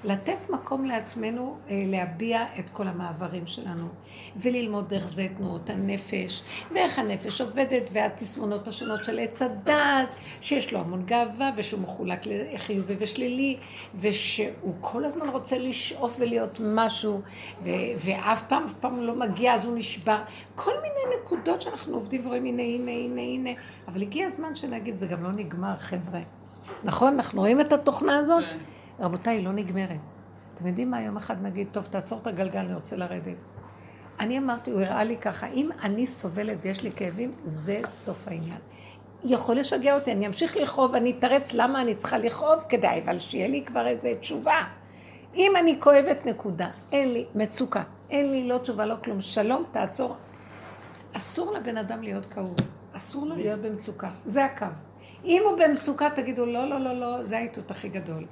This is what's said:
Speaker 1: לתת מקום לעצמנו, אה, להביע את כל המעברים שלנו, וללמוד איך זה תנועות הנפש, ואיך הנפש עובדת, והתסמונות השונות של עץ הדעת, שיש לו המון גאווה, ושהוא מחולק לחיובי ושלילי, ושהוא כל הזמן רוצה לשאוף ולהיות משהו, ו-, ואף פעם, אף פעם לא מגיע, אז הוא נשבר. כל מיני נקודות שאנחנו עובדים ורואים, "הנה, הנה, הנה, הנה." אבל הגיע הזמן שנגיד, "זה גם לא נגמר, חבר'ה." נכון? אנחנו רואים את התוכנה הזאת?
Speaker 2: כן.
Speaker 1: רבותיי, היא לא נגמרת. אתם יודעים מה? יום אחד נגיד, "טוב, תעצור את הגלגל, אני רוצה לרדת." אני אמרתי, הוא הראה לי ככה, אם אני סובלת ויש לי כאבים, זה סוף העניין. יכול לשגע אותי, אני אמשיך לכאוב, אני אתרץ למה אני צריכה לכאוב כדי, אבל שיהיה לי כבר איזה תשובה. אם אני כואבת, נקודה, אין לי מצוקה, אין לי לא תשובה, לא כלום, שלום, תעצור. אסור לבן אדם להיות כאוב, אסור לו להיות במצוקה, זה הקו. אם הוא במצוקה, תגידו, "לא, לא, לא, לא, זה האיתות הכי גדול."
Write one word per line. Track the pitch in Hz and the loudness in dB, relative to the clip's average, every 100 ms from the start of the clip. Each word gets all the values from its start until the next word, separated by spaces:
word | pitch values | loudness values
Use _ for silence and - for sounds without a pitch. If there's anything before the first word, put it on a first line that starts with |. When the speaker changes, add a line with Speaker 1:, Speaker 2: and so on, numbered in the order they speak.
Speaker 1:
לתת | 214 196 254 381 - | 0 -2 0 -4 -2
מקום | 294 - 269 269 | -6 -2 -2 0
לעצמנו, | 233 220 240 220 233 254 302 - | -2 -4 -6 -4 -4 -6 -8 -4
אה, | 196 190 | -2 0
להביע | 190 180 165 226 226 240 - | 0 -2 -4 0 0 0 -6
את | 175 | -10
כל | - 196 | -4 -4
המעברים | 175 175 160 180 180 170 | -4 -6 -6 -6 -6 -8
שלנו, | - 196 170 170 - - - - - | -8 -6 -6 -8 -10 -18 -18 -14 -2
וללמוד | 247 247 226 208 180 | 0 2 0 -2 -2
איך | 196 180 | -4 -4
זה | 160 190 190 | -4 -4 -4
תנועות | 190 170 170 | -6 -6 -6
הנפש, | 202 196 196 - 190 185 - - - - | -2 -2 -2 -2 -4 -2 -6 -10 -12 -4
ואיך | 349 349 269 | 2 2 2
הנפש | 220 196 214 202 | 0 -2 -4 -4
עובדת, | 247 220 269 262 240 | -4 0 2 2 2
והתסמונות | 196 208 208 214 - 208 208 208 | 2 0 0 -4 -2 -2 -2 -6
השונות | 202 240 214 | -8 -4 -4
של | - 220 | -2 -2
עץ | 226 - | -2 0
הדעת, | 254 208 247 294 285 277 254 - - - | -2 0 2 4 6 4 4 -2 -14 -12
שיש | - 285 - | 0 0 0
לו | 214 | -2
המון | 170 180 185 | -2 -4 2
גאווה, | 233 233 - 269 214 | 2 2 2 0 0
ושהוא | 202 208 | -2 -2
מחולק | 190 - 180 180 214 | -4 -4 -4 -2 -2
לחיובי | 202 285 233 - 202 185 196 | -4 -4 -6 -2 -2 0 -2
ושלילי, | 214 - 247 254 277 262 - - - 196 | -2 0 -2 2 0 0 -8 -16 -12 -2
ושהוא | 202 202 - - 202 - - - | 0 2 0 0 -2 -2 -6 -4
כל | - 233 294 | -4 -2 -2
הזמן | 330 294 | -2 -2
רוצה | 262 - 254 | -2 0 0
לשאוף | 254 240 - - 247 233 | 0 -2 -4 -2 -2 0
ולהיות | 240 233 220 - | 0 2 -2 -2
משהו, | 214 214 226 220 214 202 202 - - - | 0 4 2 2 -2 -2 -6 -12 -14 -8
ו-, | 175 180 202 226 | -2 -2 0 -2
ואף | 160 - 202 220 | -2 0 2 2
פעם, | - 277 | 4 0
אף | 311 | 0
פעם | - 254 247 | -4 -4 -2
לא | 233 233 | -2 0
מגיע, | 240 175 247 | 0 4 6
אז | 233 233 | 6 4
הוא | 233 | -2
נשבר. | 220 - 196 214 - - - - | -4 -4 2 2 0 -14 -14 -2
כל | - 571 | 0 0
מיני | 622 554 508 480 | -2 -2 0 -2
נקודות | - 339 320 349 | 0 -2 2 0
שאנחנו | - - - | -2 -8 -4
עובדים | 233 208 262 247 | -4 -2 -4 -2
ורואים, | 247 254 | -2 0
"הנה, | 240 | 0
הנה, | 240 240 247 | 0 -2 -2
הנה, | 240 247 247 | -4 -4 -4
הנה." | 247 254 254 247 - - - | -4 -4 -4 -6 -10 -16 -8
אבל | 185 | -4
הגיע | 202 294 381 | -2 -2 -2
הזמן | - 320 294 | -2 -6 -6
שנגיד, | 285 226 208 190 | -6 -6 -6 -6
"זה | 185 | -4
גם | 170 | -2
לא | 175 | -2
נגמר, | 202 185 170 196 185 | -4 -4 -4 -4 -6
חבר'ה." | - 180 175 175 170 - - - - - | -4 -6 -4 -8 -10 -16 -20 -18 -14 -6
נכון? | 208 - 254 | -2 4 6
אנחנו | 285 240 196 | 6 0 2
רואים | 196 254 | 6 6
את | 294 | 6
התוכנה | 285 285 277 269 285 | 6 4 2 4 4
הזאת? | 294 339 | 6 4
Speaker 2:
כן. | 170 160 147 - - - | 4 -6 -12 -16 -20 -4
Speaker 1:
רבותיי, | 190 180 226 226 | -2 0 0 0
היא | 185 | 0
לא | |
נגמרת. | 196 185 185 190 156 151 - - - - - | -2 -2 -2 -2 -4 -10 -16 -20 -20 -20 -6
אתם | 175 | -2
יודעים | 180 254 | 0 0
מה? | 240 | 0
יום | 220 208 | -2 -6
אחד | 208 208 | -4 -4
נגיד, | 196 185 202 | -4 -2 -2
"טוב, | 208 196 | -4 -4
תעצור | 196 180 226 | -4 -4 -6
את | 240 | -4
הגלגל, | 185 190 190 | -2 -2 0
אני | 185 | -2
רוצה | 180 156 185 | -4 -6 -4
לרדת." | 180 180 170 175 - - - - - - - - | -4 -4 -6 -10 -12 -18 -18 -18 -20 -20 -18 -4
אני | 208 254 | -2 0
אמרתי, | 277 240 254 | 0 -2 -2
הוא | 214 | 0
הראה | 190 214 | 2 2
לי | 214 233 | 0 0
ככה, | 214 180 208 | -4 -4 -4
אם | 254 302 - | 0 0 0
אני | 208 208 247 | -2 0 0
סובלת | - 190 170 208 196 | 0 -2 -2 -4 -2
ויש | 185 196 | -4 -4
לי | 214 | -4
כאבים, | - 185 175 247 247 | -4 -4 -4 -6 -6
זה | - 156 156 202 226 | -6 -4 -2 -2 -2
סוף | - - 180 - | -6 -6 -8 -6
העניין. | 170 165 220 - - - - - - | -6 -6 -8 -14 -20 -20 -20 -20 -8
יכול | 247 247 - 233 | 2 2 4 2
לשגע | 277 - 262 285 | 4 4 6 6
אותי, | 277 | 4
אני | 202 202 | 2 0
אמשיך | 190 330 - | 2 0 2
לכאוב, | 294 - 262 254 | 0 4 4 6
אני | 240 247 | 2 4
אתרץ | 247 277 277 | 6 4 4
למה | 233 240 269 | 4 4 4
אני | 240 214 | 2 0
צריכה | - 247 | 0 2
לכאוב | 233 - 302 320 - | 2 2 6 6 6
כדי, | 233 185 - - | 4 4 2 0
אבל | 180 | -2
שיהיה | - - 185 | -2 -2 0
לי | 139 - | 0 0
כבר | 120 117 | 0 2
איזה | 117 - - | 2 0 -2
תשובה. | - 294 233 311 - - - - - - - 359 | -2 -2 4 4 2 -8 -18 -20 -20 -20 -10 6
אם | 381 381 | 6 8
אני | 339 311 | 6 8
כואבת, | 294 285 285 285 254 | 10 10 8 2 0
נקודה, | 226 214 170 180 - - | -4 -4 -4 -4 -6 -2
אין | 285 269 | 2 2
לי | 240 - 208 | 0 -2 -2
מצוקה, | 208 - 247 208 170 - - | 0 0 0 0 -4 -10 -2
אין | 285 285 | 2 2
לי | 269 247 | 2 2
לא | 247 | 0
תשובה, | 247 214 214 | 0 -2 0
לא | 226 | -2
כלום, | - 202 | -4 -4
שלום, | 190 - 214 269 330 | -2 2 4 2 0
תעצור. | 220 196 - 254 - - - - - - - - - - | -2 -2 0 -2 -4 -14 -20 -18 -16 -16 -16 -18 -18 -12
אסור | 226 - - 349 | -2 0 0 -2
לבן | 415 240 220 | -2 -2 -4
אדם | 196 226 | -4 -6
להיות | 220 202 196 | -4 -6 -6
כאוב, | - 185 175 - - - | -6 -4 -2 -4 -6 -16
אסור | - - 277 294 | -10 -8 -4 -4
לו | 330 | -2
להיות | 214 214 | -2 -2
במצוקה, | 220 208 208 - 190 185 - | -4 -6 -8 -8 -8 -8 -2
זה | 226 269 | 2 2
הקו. | - 196 156 - - - - - | 0 -6 -6 -14 -20 -20 -10 4
אם | 349 415 | 6 8
הוא | 349 | 8
במצוקה, | 311 285 - 277 294 | 6 6 2 2 2
תגידו, | 294 233 240 240 | 2 -2 0 0
"לא, | 240 262 | 0 0
לא, | 277 | 0
לא, | 262 | -2
לא, | 254 240 247 | -2 -2 -4
זה | 220 226 | -2 -4
האיתות | 233 233 202 | -4 -8 -10
הכי | 190 208 | -8 -6
גדול." | 190 165 160 165 | -6 -6 -8 -10